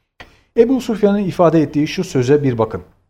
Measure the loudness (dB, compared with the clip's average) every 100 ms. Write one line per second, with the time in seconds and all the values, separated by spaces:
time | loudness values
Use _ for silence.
0 | _ _ -20 _ _ 0 2 2 -2 -2
1 | 0 0 -4 2 2 4 0 -2 -4 -4
2 | -4 -2 2 2 2 -2 -4 -6 -14 _
3 | _